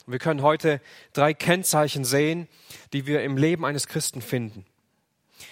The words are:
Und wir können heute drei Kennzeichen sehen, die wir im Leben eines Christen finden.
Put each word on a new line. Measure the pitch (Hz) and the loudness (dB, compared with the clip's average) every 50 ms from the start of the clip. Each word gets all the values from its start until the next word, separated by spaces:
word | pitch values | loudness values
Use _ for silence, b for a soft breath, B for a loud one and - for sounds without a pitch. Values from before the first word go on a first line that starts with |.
| _ | _
Und | - 123 | -8 -8
wir | 127 | -4
können | - 165 156 139 | -2 -2 0 2
heute | 135 147 156 156 - 160 147 135 B B B B B B - | 4 2 2 4 2 0 0 0 B B B B B B 0
drei | 143 143 160 151 | 2 2 2 2
Kennzeichen | - - 175 175 185 185 - - 151 151 139 - 143 135 | 0 0 2 2 2 2 2 2 2 2 2 0 -4 -2
sehen, | 120 131 139 151 156 165 175 170 B B B B B B B B B | 0 2 2 2 2 0 -2 -6 B B B B B B B B B
die | - 143 131 | -6 -4 -2
wir | 139 147 147 110 | 0 -2 0 0
im | 139 135 | 0 2
Leben | 131 147 160 175 160 139 | 2 2 2 2 2 0
eines | 135 147 139 - | -2 -2 -4 -4
Christen | - - 156 - - - 131 | -4 -4 -4 -4 -4 -6 -8
finden. | 113 - - 123 117 110 110 107 98 - _ _ _ _ _ _ _ _ _ _ _ B B B B B | -6 -4 -4 -4 -4 -6 -8 -14 -20 -20 _ _ _ _ _ _ _ _ _ _ _ B B B B B